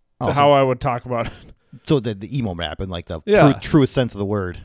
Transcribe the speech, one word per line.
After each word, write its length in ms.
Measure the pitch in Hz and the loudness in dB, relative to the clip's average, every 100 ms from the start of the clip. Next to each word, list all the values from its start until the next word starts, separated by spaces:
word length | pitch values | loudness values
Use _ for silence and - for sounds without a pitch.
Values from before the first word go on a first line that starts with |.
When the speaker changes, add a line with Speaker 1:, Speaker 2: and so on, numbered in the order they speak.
| _ - | _ -8
Speaker 1:
oh, 60 | 123 | -2
Speaker 2:
how 60 | |
Speaker 1:
so, 180 | 131 143 | 2 4
Speaker 2:
I 80 | 143 | 6
would 160 | 135 127 | 4 0
talk 260 | 143 120 123 | -2 -4 -6
about 200 | 123 139 | -6 -6
it. 60 | - - - _ 120 - | -10 -20 -20 _ -12 -2
Speaker 1:
so 120 | 147 | 0
the, 140 | 117 | 0
the 240 | 101 101 139 | -8 -8 -4
emo 160 | 117 | -4
rap 260 | 85 82 80 | -4 -8 -8
in, 80 | 95 | -8
like, 180 | 90 - | -8 -10
the 140 | 82 - | -10 0
Speaker 2:
Yeah. 260 | 202 151 | 4 6
Speaker 1:
true, 80 | 135 | 4
truest 340 | - 160 131 - | 0 2 2 0
sense 180 | 120 | -4
of 60 | 101 | -4
the 60 | 98 | -4
word. 340 | 104 92 85 | -4 -6 -10